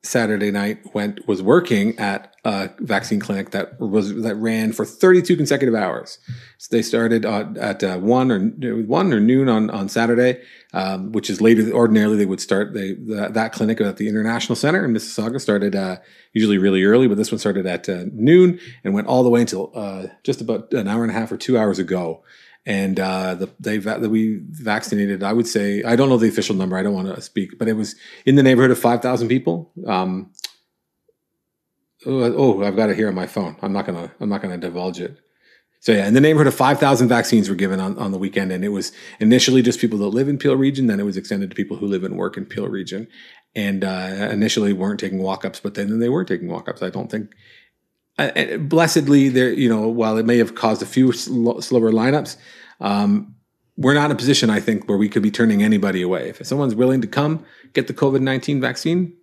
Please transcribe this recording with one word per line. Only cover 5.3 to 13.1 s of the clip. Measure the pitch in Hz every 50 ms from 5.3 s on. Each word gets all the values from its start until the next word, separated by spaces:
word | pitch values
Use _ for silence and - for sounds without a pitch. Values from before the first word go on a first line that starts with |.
| 180
consecutive | 160 151 - 143 131 135 127 113
hours. | 110 101 90 69 58 - - - - _ - - - - - _ _
So | - - 110
they | 117
started, | 113 - - 117 113 113 113 113 110
uh, | 107 107 101 104 - - -
at, | - 107 98 - -
uh, | 95 92 90
one | 92 107 123 127 131 131
or, | 117 98 95 113 - - 135 120 110 113 110
one | 104 123 165 190 190
or | 135 107
noon | 104 113 127 135 135 131
on, | 113 110 107 104
on | - 104 98 95
Saturday, | - 113 117 117 120 117 123 127 123 123 - - - - _ _
um, | - 90 95 95 95 92 92 104
which | 110 104 - -
is | 101 90
later. | 107 113 117 110 110 113 -
Ordinarily, | 123 117 113 110 110 107 107 110
they | 104 101
would | 95 95 90
start, | - - 101 95 104 104 -
they, | 107 98 95 98
that, | - - 110